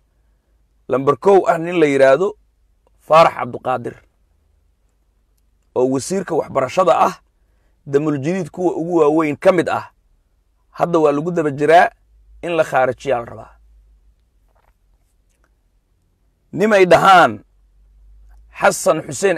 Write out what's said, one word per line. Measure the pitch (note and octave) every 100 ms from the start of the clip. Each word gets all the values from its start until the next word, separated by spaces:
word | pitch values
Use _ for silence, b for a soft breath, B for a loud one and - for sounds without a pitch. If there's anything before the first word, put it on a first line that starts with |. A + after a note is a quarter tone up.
| _ _ _ _ _ _ _ _ -
Lambar | B2+ C#3 C#3
kow | G3 G3 -
ah | E3+
nin | E3+ F3
la | D3+
yiraahdo | C#3 C3+ C#3 G3 - _ _ _ _ _ _ -
Faarax | D#3 D#3+ -
Cabduqaadir. | B2 A#2 B2 B2 A#2 - _ _ _ _ _ _ _ _ _ _ _ _ _ _ _ _ _ A#2
Oo | C3
wasiirka | C3+ - G3 F#3+ D#3
waxbarashada | - C#3 B2+ - A#3+ -
ah, | G3 F3 _ _ _ _ _ _ D3+
Damul | C#3+ D#3 D3
Jadiid | C#3+ F#3+ D3+
kuwa | - F3+ C3+
ugu | E3 E3+
waaweyn | D3 D#3+ D#3 C#3+
ka | F#3+
mid | F#3 A2
ah. | A2 - _ _ _ _ _ _ _ _
Hadda | - E3 E3+
waa | D3+
lagu | C#3+ E3
daba | E3+ D3+
jiraa | C#3 D3+ E3+ G3+ _ _ _ _ -
in | E3+
la | E3
khaarijiyaa | D#3 C3+ C3 A#2+ C#3 A#2+
la | -
rabaa. | G#2+ A#2+ _ _ _ _ _ _ _ _ _ _ _ _ _ _ _ _ _ _ _ _ _ _ _ _ _ _ _ _ _ _
Nimay | C#3 G#3+ G3+ F#3
dhahaan | E3 F#3+ F3+ C#3 G#2 _ _ _ _ _ _ _ - - - _ -
Xasan | G3+ F#3 F#3 D#3+ D#3
Xuseen | C3+ G3